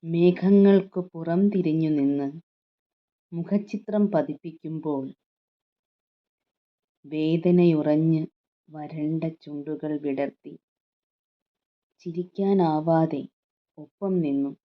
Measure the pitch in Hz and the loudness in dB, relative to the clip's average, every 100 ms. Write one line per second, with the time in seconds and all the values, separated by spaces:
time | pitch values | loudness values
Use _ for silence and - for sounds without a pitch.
0 | 165 170 175 175 185 202 196 196 190 185 | -4 4 4 4 4 6 8 6 2 -8
1 | 180 165 165 170 202 202 175 156 160 151 | -10 -10 -2 2 2 2 0 0 0 0
2 | 139 143 139 160 _ _ _ _ _ _ | 0 0 -4 -8 _ _ _ _ _ _
3 | _ _ _ 170 170 208 - 208 - 208 | _ _ _ -10 -2 -4 -4 -10 -4 0
4 | 202 175 143 147 170 160 156 156 156 143 | 2 0 -2 -8 -12 -14 -10 -8 -6 -6
5 | 135 - _ _ _ _ _ _ _ _ | -6 -14 _ _ _ _ _ _ _ _
6 | _ _ _ _ _ _ _ _ _ _ | _ _ _ _ _ _ _ _ _ _
7 | 143 156 156 165 180 175 175 156 151 151 | -12 -4 -2 0 2 4 4 4 2 2
8 | 160 160 160 _ _ _ _ 151 147 160 | 2 2 -2 _ _ _ _ -18 -14 -8
9 | 151 160 160 160 - 147 143 147 156 151 | -6 -4 -6 -10 -16 -14 -10 -10 -8 -6
10 | 143 139 143 _ - - _ _ _ _ | -6 -6 -6 _ -20 -20 _ _ _ _
11 | _ _ _ _ _ _ _ _ _ _ | _ _ _ _ _ _ _ _ _ _
12 | 180 170 180 - 196 196 170 156 160 165 | -12 -8 -10 -4 0 2 2 0 2 2
13 | 160 143 131 _ _ _ _ - 151 _ | 2 -2 -10 _ _ _ _ -20 -20 _
14 | 196 190 156 139 139 - _ | -4 -2 0 -2 -4 -8 _